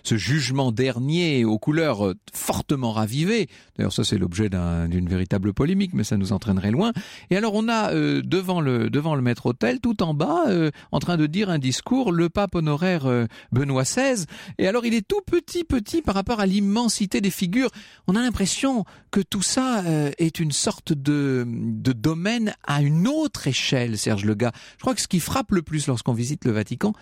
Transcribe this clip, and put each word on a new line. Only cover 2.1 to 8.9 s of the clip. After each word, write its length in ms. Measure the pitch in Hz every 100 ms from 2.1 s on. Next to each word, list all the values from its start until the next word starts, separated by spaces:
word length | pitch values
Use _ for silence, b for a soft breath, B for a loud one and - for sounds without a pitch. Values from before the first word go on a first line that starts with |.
| 90 -
fortement 580 | - - 104 - 143 120
ravivées. 560 | 110 107 135 175 233 175 B B -
D'ailleurs, 160 | 101
ça, 100 | -
c'est 160 | 113 101
l'objet 300 | 92 85 107
d'un, 400 | 92 87 85 85
d'une 200 | 90 87
véritable 460 | 92 92 101 101
polémique, 380 | 95 143 190 190
mais 80 | -
ça 140 | 107 104
nous 160 | 95
entraînerait 400 | 95 - 95 101
loin. 200 | 123 117 117 B B B
Et 60 | 185
alors, 180 | 226
on 140 | 202 226
a, 240 | 226 202
euh, 280 | 160 147 143
devant 400 | 127 175 185 180
le, 300 | 143 120 113